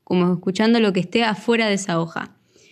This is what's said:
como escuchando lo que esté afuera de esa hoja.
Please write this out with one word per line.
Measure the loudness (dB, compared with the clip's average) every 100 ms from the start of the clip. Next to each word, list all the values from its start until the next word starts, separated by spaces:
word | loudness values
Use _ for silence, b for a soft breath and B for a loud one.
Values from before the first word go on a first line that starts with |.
como | -2 0 2
escuchando | 0 -2 0 2 4
lo | 2
que | 0
esté | -2 0
afuera | 0 -2 0 0 0
de |
esa | -2 -2 -2
hoja. | -4 -8 -12 _ b b b